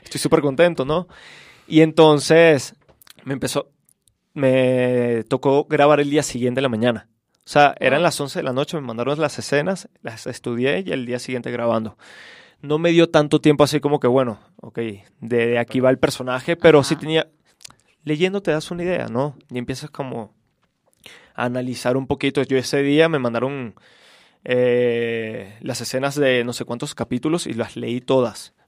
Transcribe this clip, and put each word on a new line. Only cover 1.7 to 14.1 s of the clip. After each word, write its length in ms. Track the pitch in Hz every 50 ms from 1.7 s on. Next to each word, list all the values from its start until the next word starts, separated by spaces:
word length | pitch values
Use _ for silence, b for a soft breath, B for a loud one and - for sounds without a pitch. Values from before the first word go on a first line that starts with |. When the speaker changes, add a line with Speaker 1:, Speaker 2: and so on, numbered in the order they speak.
| 156 156
Speaker 1:
entonces 920 | 160 160 151 170 160 156 151 143 135 - 156 165 170 165 151 127 - - - _ _ _ _ _ - - - - _
me 100 | 131 139
empezó, 360 | 123 143 127 - 147 - - _ _ _ _ _ _ _ _ _ _ _ _ _
me 880 | 151 135 131 131 131 131 127 127 127 127 123 123 123 120 120 120 113 110 -
tocó 360 | 135 127 - 139 135 143 151
grabar 360 | - 151 143 143 147 151 143
el 100 | 147 143
día 140 | 147 156 143
siguiente 340 | - - 123 120 123 123 131
en 60 | 139
la 40 | 131
mañana. 400 | 113 107 117 123 117 107 - _ _ _ _ _ _ _ _
O 20 | -
sea, 260 | - 147 147 135 - -
eran 200 | - 165 139 151
Speaker 2:
Wow. 20 | 175
Speaker 1:
las 160 | 160 143 -
once 180 | 143 131 - 180
de 20 |
la 100 | 156 135
noche, 240 | 123 131 147 - - 156
me 60 | 139
mandaron 340 | 120 113 113 120 135 147 151
las 180 | 156 143 - -
escenas, 500 | - - 139 143 151 180 196 175 - - _ _
las 240 | - 131 113 110 -
estudié 560 | 127 123 - - 123 120 120 127 135 160 185 196
y 60 | 180
el 140 | 160 135 123
día 140 | 120 123 120
siguiente 320 | - - 127 120 117 120
grabando. 440 | 120 117 120 117 117 113 110 110 - B B B B B B B B B B B B B
No 180 | - 143 151 160
me 120 | 170 175
dio 180 | 170 170 165 165
tanto 300 | 170 156 151 147 156 147
tiempo 240 | - 151 147 139 147
así 160 | 135 147 147
como 180 | - 147 147 143
que, 80 | -
bueno, 320 | 123